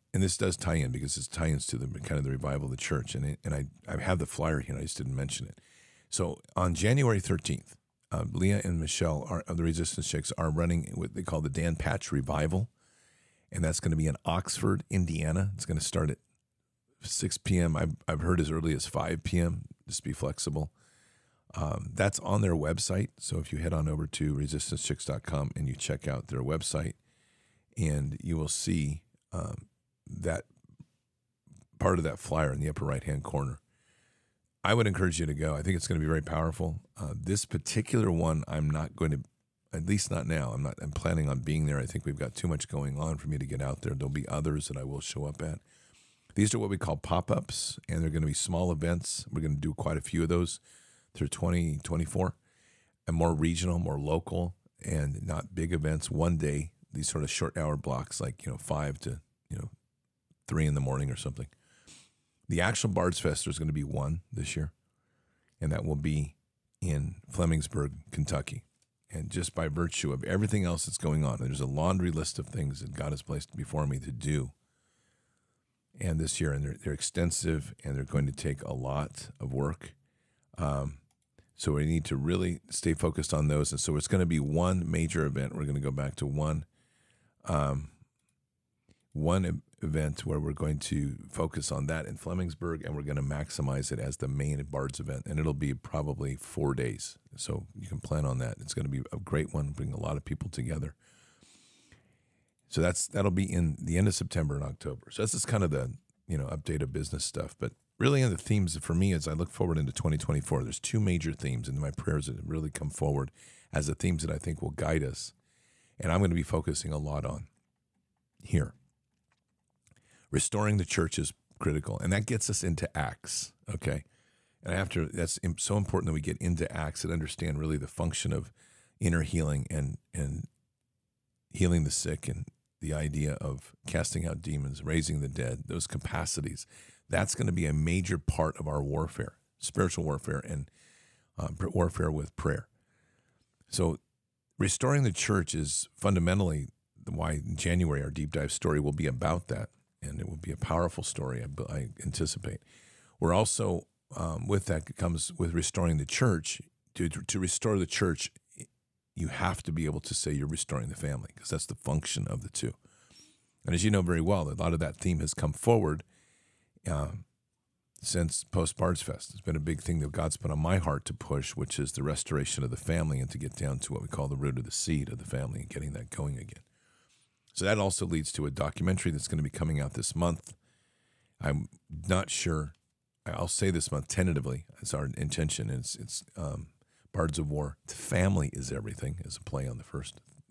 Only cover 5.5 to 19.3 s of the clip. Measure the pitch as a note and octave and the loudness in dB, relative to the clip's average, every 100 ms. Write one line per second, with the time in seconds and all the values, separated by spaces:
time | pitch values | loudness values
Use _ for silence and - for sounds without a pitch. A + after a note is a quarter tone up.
5.5 | - _ - - _ - - F2 - - | -12 _ -20 -20 _ -6 -2 -2 -2 -4
6.5 | - F2+ D#2+ G2+ C#3 B2+ G2+ - D#2 - | 2 2 4 4 6 6 4 2 0 0
7.5 | C2+ - - _ _ - D#2 - - F#2+ | -4 -4 -20 _ _ -6 -4 -2 2 4
8.5 | G2+ F#2 E2 E2 - E2+ D2+ - F2 - | 4 2 0 0 2 2 2 -2 -6 -2
9.5 | E2+ E2 E2 - - - D2+ - - D#2+ | 2 2 2 0 -2 -2 -2 -4 0 0
10.5 | D#2 E2+ E2+ - - - - F2+ D#2+ D#2 | 4 4 2 0 -4 -6 -4 -2 0 0
11.5 | D2 E2+ D#2 D#2+ - - C#2+ C2+ D2 D#2 | 0 0 2 0 0 0 -2 0 2 2
12.5 | E2+ A#2 _ _ _ _ _ _ _ - | 2 -2 _ _ _ _ _ _ _ -10
13.5 | F2+ D#2+ D#2+ E2 D#2+ D#2 C#2 - E2+ - | 0 0 2 2 2 2 0 0 0 0
14.5 | - G2+ G2 - F#2+ E2 D#2+ D#2 F2 G2+ | 0 2 2 2 2 2 2 2 2 0
15.5 | G2+ - D#2+ - E2 D2+ - _ _ _ | -2 -2 -2 0 0 0 -2 _ _ _
16.5 | _ _ _ _ _ - - F#2+ - - | _ _ _ _ _ -6 -2 -2 -2 2
17.5 | F2+ E2+ D#2 D#2+ - - D2+ E2+ F2 D2 | 4 6 4 0 -2 -2 0 4 4 4
18.5 | D#2+ D#2+ C#2+ - - E2 D#2+ - | 2 2 0 -2 -2 -2 -2 0